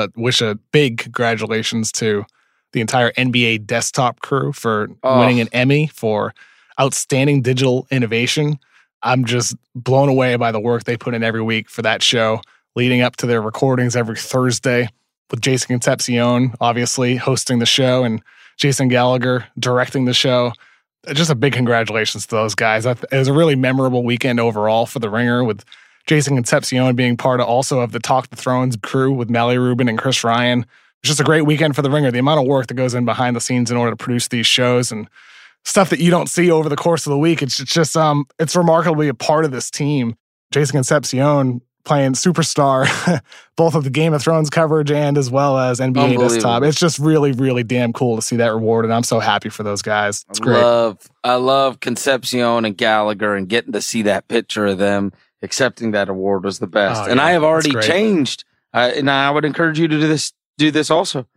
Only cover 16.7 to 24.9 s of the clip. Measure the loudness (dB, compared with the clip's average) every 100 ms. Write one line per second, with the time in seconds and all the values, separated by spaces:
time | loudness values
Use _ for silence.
16.7 | 0 -2 -2 -2 0 -2 -2 0 0 0
17.7 | 2 2 2 0 -2 -8 _ -20 -4 -2
18.7 | 0 2 2 2 2 0 -2 -4 -6 -2
19.7 | 0 0 0 0 0 2 2 0 -4 _
20.7 | _ _ _ -8 -4 0 0 0 0 2
21.7 | 2 0 -2 -4 -6 -4 -2 -2 0 0
22.7 | 0 0 -4 -2 0 2 2 2 2 0
23.7 | 0 0 0 0 -2 0 0 0 0 0
24.7 | 0 0